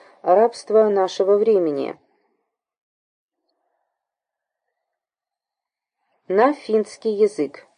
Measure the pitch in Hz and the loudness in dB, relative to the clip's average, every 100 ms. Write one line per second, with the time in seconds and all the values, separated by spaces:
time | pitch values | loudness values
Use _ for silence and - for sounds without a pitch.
0 | - _ - 185 233 - - 214 214 196 | -20 _ 0 2 2 -2 0 2 2 0
1 | 190 - 190 202 220 202 165 143 135 - | -2 -2 0 2 2 0 0 -4 -8 -10
2 | _ _ _ _ _ _ _ _ _ _ | _ _ _ _ _ _ _ _ _ _
3 | _ _ _ _ _ _ _ _ _ _ | _ _ _ _ _ _ _ _ _ _
4 | _ _ _ _ _ _ _ _ _ _ | _ _ _ _ _ _ _ _ _ _
5 | _ _ _ _ _ _ _ _ _ _ | _ _ _ _ _ _ _ _ _ _
6 | _ _ - 190 262 294 - 220 208 - | _ _ -4 2 2 0 -2 -2 -2 -8
7 | 226 202 208 - 143 - - | -6 0 -2 -2 -6 -8 -20